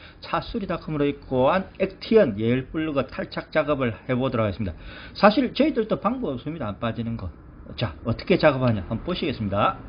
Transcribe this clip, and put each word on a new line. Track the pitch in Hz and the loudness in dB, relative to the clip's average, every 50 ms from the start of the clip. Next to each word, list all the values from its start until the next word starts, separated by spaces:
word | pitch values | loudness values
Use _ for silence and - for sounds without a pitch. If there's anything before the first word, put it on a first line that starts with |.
| - - - - | -14 -20 -20 -16
차 | - - - 165 - | -10 -4 -4 -4 -4
수리 | - - 233 196 | -2 -6 -6 -4
닷컴으로 | 175 175 160 - - 156 147 147 | -4 -6 -6 -4 -4 0 2 2
입고한 | 143 143 143 - - 135 127 127 143 170 190 185 - - - | 2 0 -2 -4 -2 2 4 4 4 4 2 0 -4 -4 -2
액티언 | - - - - - - 226 220 202 131 101 101 | -2 -2 -2 -6 -2 4 6 6 6 6 2 0
예열 | 110 117 120 131 127 | 2 2 2 2 0
플러그 | - - 165 160 156 143 139 127 | -4 -4 -4 -2 0 0 -2 -2
탈착 | - - - 202 - - 170 - - - | -2 -4 -8 -8 -6 -6 -10 -8 -2 0
작업을 | 160 151 143 147 135 135 120 104 - - - | 0 2 2 2 2 2 -2 -2 -4 -4 -2
해보도록 | 127 123 131 131 123 113 110 | 0 0 0 0 2 2 2
하겠습니다. | 104 92 - 107 90 - - - - - - - - - | 2 0 -2 -4 -6 -6 -8 -14 -16 -16 -16 -16 -14 -2
사실 | - - 208 202 294 262 208 - | 6 6 6 6 6 2 0 4
저희들도 | - 269 320 - 240 214 214 202 - | 4 2 4 4 0 0 0 -2 -2
방법 | - 202 247 269 226 160 135 | 0 -2 -2 -2 -4 -4 -4
없습니다, | 117 - 147 160 165 127 104 | -4 -6 -8 -6 -6 -6 -6
안 | 98 - | -6 -4
빠지는 | 113 113 110 120 113 117 117 | -4 -4 -4 -4 -4 -4 -6
거. | 113 101 85 - - - - - - - - - | -6 -8 -10 -10 -12 -20 -20 -20 -18 -16 -14 -6
자, | - 127 92 - - - | -4 -4 -4 -4 -6 -4
어떻게 | 120 117 - - - 185 | -4 -4 -2 0 0 2
작업하냐 | - - 156 135 131 131 123 113 101 90 | 4 6 4 4 4 2 2 2 0 -2
한번 | - 117 110 - | -4 -6 -6 -4
보시겠습니다. | 170 180 180 190 156 120 - 113 98 95 101 117 180 196 - - | -4 -4 -4 -2 -4 -4 -2 -2 -2 0 2 2 2 0 -2 -10